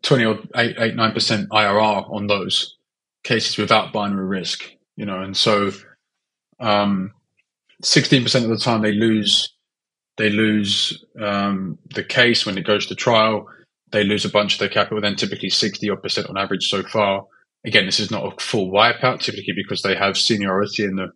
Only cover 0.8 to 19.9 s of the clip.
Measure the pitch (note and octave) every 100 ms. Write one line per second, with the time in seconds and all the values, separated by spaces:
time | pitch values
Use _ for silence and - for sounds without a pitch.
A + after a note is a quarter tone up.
0.8 | A2+ A#2 A2 A2 - A2 G2+ G#2+ G#2+ G2+
1.8 | G#2+ G2+ F#2 G2+ G2+ G2+ F#2+ - - -
2.8 | _ _ _ _ - A#2 - - G#2 A2
3.8 | G2 A2 G2+ G2 F#2+ G2 E2+ - - _
4.8 | _ - G#2 F#2+ F#2+ G2 - G#2 G2+ F#2+
5.8 | - _ _ _ _ _ _ _ A#2+ G2+
6.8 | G2+ G2 F#2+ _ _ _ _ _ _ _
7.8 | - - - C#3 A#2 C3 A2+ A2+ B2 A2+
8.8 | G#2+ G#2 A2+ A2 G#2 - - _ _ _
9.8 | _ _ _ - G#2+ G#2 G#2+ G#2+ G2+ G2+
10.8 | - - _ - G#2+ G2+ G2+ G2 F#2+ -
11.8 | - - - - A#2+ A#2 - F#2+ F2+ G#2
12.8 | - G#2+ - A2+ A2 G#2+ - - _ _
13.8 | _ G#2+ G2+ G#2 G2 G#2 G#2 - G2+ -
14.8 | G2+ G#2+ G#2 G2+ G2+ G2 G2 - A2 -
15.8 | G#2 F#2+ F#2+ - G#2 F#2+ G2 F#2+ - G2+
16.8 | F#2 A2+ G2+ G2 - _ _ _ - A2
17.8 | F#2 - G#2 G#2+ F#2+ - - A#2 F#2 G2
18.8 | A2+ A#2 B2+ B2+ - G2+ F#2+ F#2+ F#2 G2
19.8 | G2+